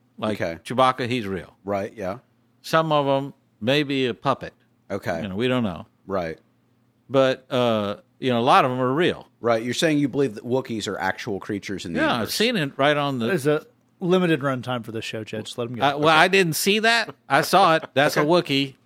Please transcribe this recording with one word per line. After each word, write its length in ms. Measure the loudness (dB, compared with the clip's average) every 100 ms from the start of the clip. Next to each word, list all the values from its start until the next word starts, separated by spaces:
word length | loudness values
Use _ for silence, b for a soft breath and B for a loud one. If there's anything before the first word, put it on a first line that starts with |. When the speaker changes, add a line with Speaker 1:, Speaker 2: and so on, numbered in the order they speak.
| _ -6
Speaker 1:
Like 240 | -4 -2
Speaker 2:
Okay. 180 | -4 -6
Speaker 1:
Chewbacca, 440 | -4 2 2 2 -4
he's 180 | -4 -4
real. 300 | -8 -10 _
Speaker 2:
Right, 280 | -6 -4 -4
yeah. 240 | -6 -8 -8 _ _ _ _
Speaker 1:
Some 300 | 0 0 2
of 140 | 0 2
'em 260 | 0 -4 -14 _ _
may 220 | 0 0
be 240 | 0 0 -2
a 80 |
puppet. 380 | 0 -2 -2 -6 -16 _ _ _
Speaker 2:
Okay. 320 | -6 -4 -4
Speaker 1:
You 60 | -4
know, 60 |
we 140 | -2 0
don't 160 | 0
know. 220 | -2 -6 -14 _ -6
Speaker 2:
Right. 320 | -4 -4 -10 _ _ _ _ _ _ -2
Speaker 1:
But, 420 | 2 2 0 _
uh, 460 | 0 2 0 -2 -6 _ _
you 100 | -2
know, 80 | 2
a 40 |
lot 220 | 4 4
of 60 | 4
'em 100 | 0
are 120 | 0
real. 340 | 2 0 -2 -10 _
Speaker 2:
Right. 220 | 0 0
You're 120 | -2
saying 240 | -2 0 2
you 100 | 0
believe 280 | 0 -2 -4
that 80 |
Wookiees 420 | -2 -2 -2 -6 -6
are 120 | -4
actual 420 | -4 -4 -8 -8
creatures 440 | -6 -8 -6 -8
in 100 | -6
the 60 | -2
Speaker 1:
Yeah, 60 | -2
I've 60 |
Speaker 2:
universe? 220 | -2 -4
Speaker 1:
seen 220 | -2 0 0
it 160 | -4 0
right 200 | 2 2
on 220 | -2 -2
the 80 | -2
Speaker 3:
There's 200 | 0 0
a 200 | 0 -4 _ _ _
limited 420 | 0 2 2 0
runtime 440 | 0 -4 -4 -8
for 80 | -6
this 120 | -8 -8
show, 180 | -10
Jed. 220 | -8 -8 -8
Just 100 | -8
let 100 | -8
him 60 | -2
go. 60 |
Speaker 1:
Uh, 140 | 0 2
well, 100 | 4 6
I 120 | 6
didn't 240 | 4 2
see 260 | 0 0 2
that. 340 | 2 0 -2 -10 0
I 120 | 0
saw 360 | 4 4 6 4
it. 80 | 0
That's 220 | 0 2 2
Speaker 2:
Okay. 100 | 2
Speaker 1:
a 40 |
Wookiee. 440 | 2 2 -2 -2 -8